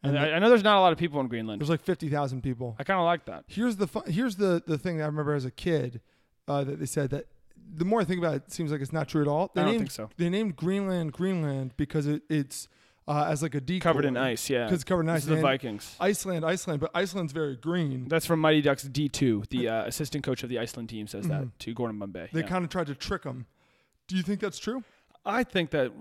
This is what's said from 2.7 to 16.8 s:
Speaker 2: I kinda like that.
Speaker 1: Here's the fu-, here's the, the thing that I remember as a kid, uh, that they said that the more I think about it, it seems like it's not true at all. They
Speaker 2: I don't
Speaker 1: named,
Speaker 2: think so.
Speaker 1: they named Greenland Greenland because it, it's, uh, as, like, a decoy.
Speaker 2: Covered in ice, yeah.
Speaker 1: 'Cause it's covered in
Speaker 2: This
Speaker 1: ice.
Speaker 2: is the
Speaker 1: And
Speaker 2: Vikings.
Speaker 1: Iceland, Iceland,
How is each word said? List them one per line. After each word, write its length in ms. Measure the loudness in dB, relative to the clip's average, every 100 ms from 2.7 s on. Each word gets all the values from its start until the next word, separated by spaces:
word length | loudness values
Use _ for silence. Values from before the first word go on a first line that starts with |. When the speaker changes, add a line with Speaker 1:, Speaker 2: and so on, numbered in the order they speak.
| -8
Speaker 2:
I 60 |
kinda 180 | -2 2
like 220 | 2 2 -2
that. 200 | -14 -10
Speaker 1:
Here's 300 | -2 -2 0
the 100 | -2
fu-, 160 | -2 -2
here's 280 | 0 0 2
the, 260 | 2 2 0
the 100 | -2
thing 200 | -2 -2
that 60 |
I 40 | -2
remember 260 | -2 0 0
as 100 | -2
a 60 |
kid, 500 | -4 0 0 0 -8 _ _ _ _ -4
uh, 160 | -2 -2
that 140 | -4
they 40 | -4
said 260 | -2 -2
that 160 | -4 -8 _ _ -20 -18 -4
the 100 | 2
more 160 | 2
I 20 |
think 160 | 2 2
about 160 | 0 -2
it, 80 | -6
it 40 |
seems 200 | -6 -4
like 80 | -2
it's 100 | -2
not 140 | -4 0
true 140 | 2
at 60 | 2
all. 220 | 2 0 2
They 60 |
Speaker 2:
I 20 |
don't 80 | 2
Speaker 1:
named, 100 | 2 0
Speaker 2:
think 60 |
so. 180 | -6 -12 -2
Speaker 1:
they 120 | 0
named 280 | 0 -2 -2
Greenland 560 | -2 0 0 -2 -2
Greenland 580 | -2 -2 0 0 -2 -4 -4
because 280 | -2 0 0
it, 160 | -2 0
it's, 380 | -2 -2 -8 -14 _ _ _ -4
uh, 180 | 0 0
as, 140 | 0
like, 140 | -2 -4
a 40 |
decoy. 200 | -2 0
Speaker 2:
Covered 220 | 4 4 4
in 100 | 2
ice, 340 | 0 -2 0
yeah. 140 | 0 2
Speaker 1:
'Cause 80 | -2
it's 80 |
covered 180 | 0 0
in 60 | 2
Speaker 2:
This 80 | 0
Speaker 1:
ice. 60 |
Speaker 2:
is 40 | 2
the 60 | 2
Speaker 1:
And 60 |
Speaker 2:
Vikings. 540 | 4 2 -2 -8 -12 -2
Speaker 1:
Iceland, 460 | 0 0 -2 -2 0
Iceland, 360 | -2 -2 -4